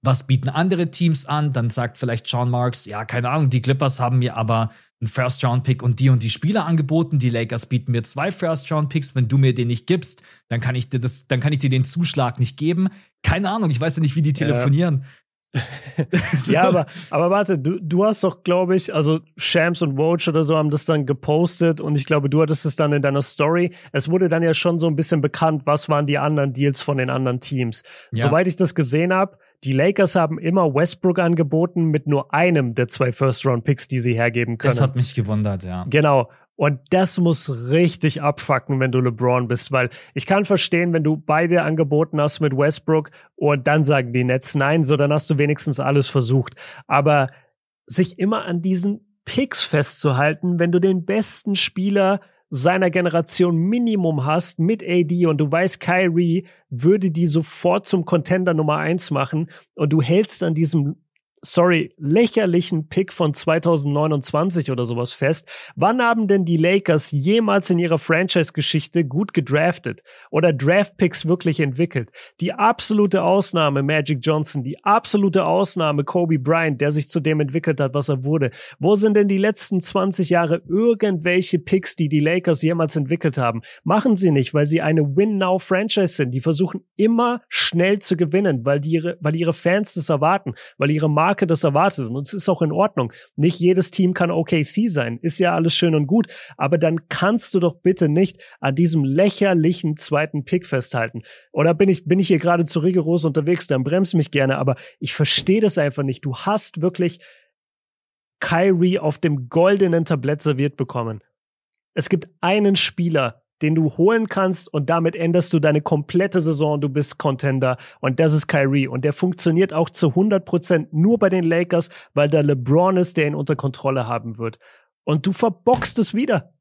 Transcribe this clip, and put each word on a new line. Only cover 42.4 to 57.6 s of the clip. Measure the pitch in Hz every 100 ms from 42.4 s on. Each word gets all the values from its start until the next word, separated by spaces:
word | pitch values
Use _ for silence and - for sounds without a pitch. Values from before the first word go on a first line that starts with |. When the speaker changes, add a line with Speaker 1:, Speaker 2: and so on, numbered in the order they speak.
Speaker 2:
mit | 151
Westbrook | 131 143 151 - 160 151 - - -
und | 143 147 127
dann | 151
sagen | 139 143 123
die | 123
Nets | 123 127 - 151
nein, | 139 160
so | 139 147
dann | 143
hast | 151 -
du | 147
wenigstens | 147 147 - 135
alles | 135 143 135
versucht. | 143 117 135 123 - - - -
Aber | 143 143 147 131 - _ _ _ _ _
sich | - 180 -
immer | 196 220
an | - 175
diesen | 175 185 190 208 _ _
Picks | - - 269 -
festzuhalten, | - 151 143 - 151 127 147 156 180 175
wenn | 170
du | 175
den | 190 185
besten | 175 202 208 - -
Spieler | 196 - - 190 202 190 196 _ _ _
seiner | 139 139 185 185
Generation | 175 175 165 160 - 180 165
Minimum | 175 240 240 208 175 151
hast | 131 156 170 -
mit | 170 220
A | 185 175
D | 160 175 175
und | 151
du | 151
weißt, | 160 185 -
Kyrie | - 180 185 170 175 170 180 _ _
würde | 127 143 208 190
die | 160 170
sofort | 151 156 -